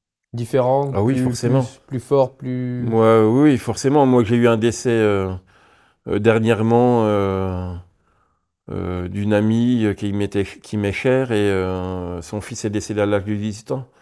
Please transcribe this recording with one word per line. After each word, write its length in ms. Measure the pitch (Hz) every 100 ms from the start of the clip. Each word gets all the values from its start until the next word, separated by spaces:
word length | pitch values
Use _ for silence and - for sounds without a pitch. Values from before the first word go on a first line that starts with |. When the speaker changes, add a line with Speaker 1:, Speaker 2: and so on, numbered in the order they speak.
| _ _ _
Speaker 1:
différentes, 600 | 120 117 135 123 135 143
Speaker 2:
Ah 80 | 113
oui, 120 | 110
Speaker 1:
plus, 100 | 135
Speaker 2:
forcément. 380 | 127 117 120 135
Speaker 1:
plus, 180 | 127 - _
plus 140 | 131
fortes, 360 | - 139 127 -
plus 440 | 131 127 123 123
Speaker 2:
Moi, 440 | 120 113 110 113 110
oui, 300 | 127 151 127
forcément. 480 | - 104 135 147 135
Moi, 180 | 123
j'ai 120 | 107 120
eu 120 | 120
un 80 | 113
décès, 340 | 117 - 127
euh, 420 | 113 107 101 95 92 - _ _ _ _ _ -
euh, 100 | 104
dernièrement, 840 | 110 113 110 110 110 120 123 120
euh, 680 | 107 104 98 95 95 90 90 90 90 _ _ _ _ _ _ _ -
euh, 380 | 98 90 90 90
d'une 240 | 98 101
amie, 520 | 104 110 113 120 123
euh, 100 | 107
qui 180 | 98 104
m'était, 320 | 101 101 101
qui 320 | 98 - - 107
m'est 160 | 101
chère 400 | 95 131 131 131
et, 180 | 107 101
euh, 720 | 95 92 92 92 92 87 87
son 180 | - 107
fils 240 | - 117
est 60 | 110
décédé 300 | 104 - 104
à 60 | 104
l'âge 180 | 104
de 100 | 101
dix-huit 380 | 104 107 104 -
ans. 140 | 135 131 _